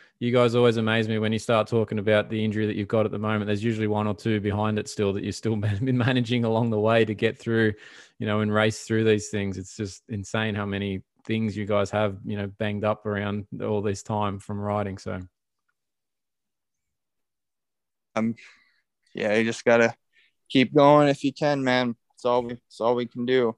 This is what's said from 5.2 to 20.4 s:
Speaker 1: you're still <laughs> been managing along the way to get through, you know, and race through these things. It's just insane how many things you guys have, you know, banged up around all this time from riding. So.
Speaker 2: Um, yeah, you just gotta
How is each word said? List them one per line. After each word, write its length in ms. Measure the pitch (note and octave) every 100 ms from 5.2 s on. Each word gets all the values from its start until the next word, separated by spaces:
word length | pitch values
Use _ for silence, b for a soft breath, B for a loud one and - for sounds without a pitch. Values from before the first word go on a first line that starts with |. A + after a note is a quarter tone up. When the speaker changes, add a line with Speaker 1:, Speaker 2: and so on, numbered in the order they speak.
Speaker 1:
you're 100 | G2+
still 240 | - A2 A2
<laughs> 240 | G#2 G2
been 160 | C3 B2+
managing 480 | A#2 B2+ A#2 B2
along 260 | A2+ A2 A#2
the 100 | G#2+
way 240 | G#2+ A2+
to 100 | A2
get 240 | G2+ F#2 -
through, 340 | A2+ A2+ A2 G#2 B B B B
you 80 | G#2+
know, 140 | G#2+
and 120 | G#2+
race 300 | G#2+ G#2+ -
through 200 | - A2
these 240 | A2 G#2+ G#2
things. 280 | G#2 G2 F#2+
It's 180 | F#2 -
just 260 | G2+ - -
insane 460 | G#2 F#2+ A2 A2 G#2
how 100 | G2+
many 360 | G2 G2+ F#2+ - _
things 320 | - A2 A2 G2+
you 100 | G2+
guys 240 | G#2 G2
have, 260 | G#2+ G#2+ G2 G#2+
you 100 | G#2
know, 120 | G2+
banged 360 | G2+ G#2+ G#2
up 220 | G#2+ G#2+ G#2+
around 400 | G2+ G2+ G#2 G#2 -
all 180 | G#2+ G#2
this 220 | G#2 F#2+
time 360 | - G#2+ G#2 G2
from 180 | - G2+
riding. 380 | G#2 G#2 G2 F#2+
So. 220 | G2+ F#2 F#2 _ _ _ _ _ _ _ _ _ _ _ _ _ _ _ _ _ _ _ _ _ _ _ _ _ _ _ _ A2
Speaker 2:
Um, 180 | A2+ A2+ b b b b b _ _
yeah, 200 | - G#2 G#2+
you 80 |
just 200 | A2+ A2+
gotta 300 | A#2+ A#2 A#2 - _ _ _ _